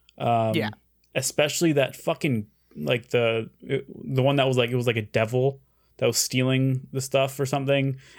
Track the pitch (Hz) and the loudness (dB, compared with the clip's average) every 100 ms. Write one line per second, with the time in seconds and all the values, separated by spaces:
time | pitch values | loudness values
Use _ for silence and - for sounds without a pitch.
0 | _ - 127 117 113 110 107 - _ _ | _ -4 0 2 2 0 -4 -8 _ _
1 | _ 165 - - 147 - 170 143 127 - | _ -4 -4 0 -2 2 2 2 0 -2
2 | - 160 156 113 104 _ _ - 147 123 | -6 -2 -2 -2 -4 _ _ -8 -2 -2
3 | - 123 117 113 113 _ - 135 - - | 0 0 2 -2 -6 _ -6 -6 -6 -14
4 | - 131 131 139 131 127 120 123 120 113 | -6 0 2 4 2 2 2 0 0 0
5 | 107 113 110 127 135 135 _ _ _ - | 0 0 0 2 0 -2 _ _ _ -2
6 | 120 117 - 127 127 131 135 131 - 135 | -2 0 0 0 2 2 2 0 -4 -8
7 | 131 135 135 139 135 143 135 139 135 131 | -2 0 0 -2 -2 -2 0 0 0 -4
8 | - | -12